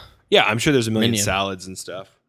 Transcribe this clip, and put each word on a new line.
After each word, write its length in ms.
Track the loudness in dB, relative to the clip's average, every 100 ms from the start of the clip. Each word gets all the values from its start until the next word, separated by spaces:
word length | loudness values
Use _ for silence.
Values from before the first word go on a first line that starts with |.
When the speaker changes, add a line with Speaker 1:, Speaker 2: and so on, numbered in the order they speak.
| -10 _ _
Speaker 1:
Yeah, 140 | 2
I'm 140 | 2 2
sure 140 | 2
there's 160 | 2 2
a 20 |
million 200 | 0 0
Speaker 2:
menu. 100 | 0
Speaker 1:
salads 420 | 0 -2 -2 -6 -12
and 100 | -14
stuff. 300 | -12 -14 -16 _